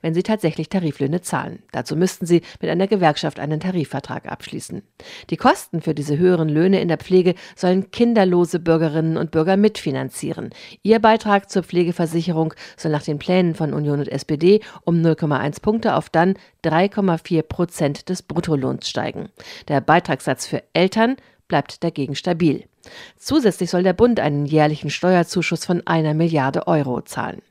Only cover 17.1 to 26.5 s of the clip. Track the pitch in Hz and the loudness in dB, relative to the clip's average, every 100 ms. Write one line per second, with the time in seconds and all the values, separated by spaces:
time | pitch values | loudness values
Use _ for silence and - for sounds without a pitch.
17.1 | 165 - 165 156 - 175 - 147 143 - | 0 0 -2 -2 -4 -4 -2 -2 -2 -8
18.1 | 180 - 156 170 151 131 139 - - 123 | -8 -6 -6 -2 -2 -2 -4 -6 -6 -6
19.1 | - - _ - - - 143 123 160 175 | -8 -14 _ -20 -20 -4 -4 2 2 2
20.1 | 143 - 131 - 151 - - - - 226 | -4 -4 -6 -4 -8 -4 0 0 2 0
21.1 | 262 _ _ _ 156 - - 170 160 135 | 0 _ _ _ -2 -2 -6 -6 -4 -6
22.1 | 143 - 170 170 - - _ - - - | -4 -4 2 2 0 -6 _ -20 -20 -20
23.1 | _ - 302 233 - 180 180 185 180 240 | _ -2 2 2 0 -2 0 2 4 2
24.1 | 226 147 143 147 156 151 151 147 - 175 | 4 0 -2 0 2 2 0 -6 -2 2
25.1 | 185 170 - 160 170 - 175 - 165 156 | 2 2 -2 -2 -4 -2 -4 0 0 0
26.1 | 151 170 160 135 | 2 2 2 0